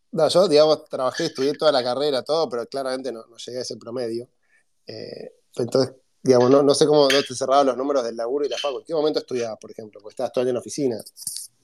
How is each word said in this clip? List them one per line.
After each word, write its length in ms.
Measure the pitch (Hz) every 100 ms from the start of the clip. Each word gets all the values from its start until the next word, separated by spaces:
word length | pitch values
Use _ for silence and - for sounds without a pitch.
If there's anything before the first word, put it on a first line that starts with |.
| _
no, 160 | 160 147
yo, 200 | 170 196
digamos, 360 | 147 156 151 -
trabajé, 380 | 135 127 - 165
estudié 280 | - 135
toda 180 | 147 156
la 100 | 139
carrera, 400 | 123 123 147 131
todo, 260 | 113 156 151
pero 160 | 120 113
claramente 460 | 135 131 131 127
no, 120 | 113 113
no 100 | 117
llegué 220 | - 123
a 40 |
ese 140 | 120 117
promedio. 520 | 117 120 117 117 123 _ _ _ _ _ -
Eh, 460 | 110 107 - - _ _ -
entonces, 380 | 117 135 127 - _ _
digamos, 280 | - 123 123
no, 120 | 139
no 120 | 139
sé 120 | 139 156
cómo 220 | 151 139
no 120 | 139
te 120 | 143
cerraban 320 | 127 131 135 139
los 100 | 123
números 280 | 139 139
del 120 | 117 113
laburo 280 | 117 143 143
y 20 |
la 80 | 110
facu. 220 | 143 123
¿En 40 |
qué 100 | -
momento 260 | 160 151 151
estudiabas, 380 | - 127 113 107
por 100 | 110
ejemplo? 300 | 107 110 -
Porque 120 | 107
estabas 180 | - 120
todo 100 | -
el 40 | 127
día 40 |
en 20 | 123
la 40 |
oficina. 360 | 107 - 135 110 - - - - - _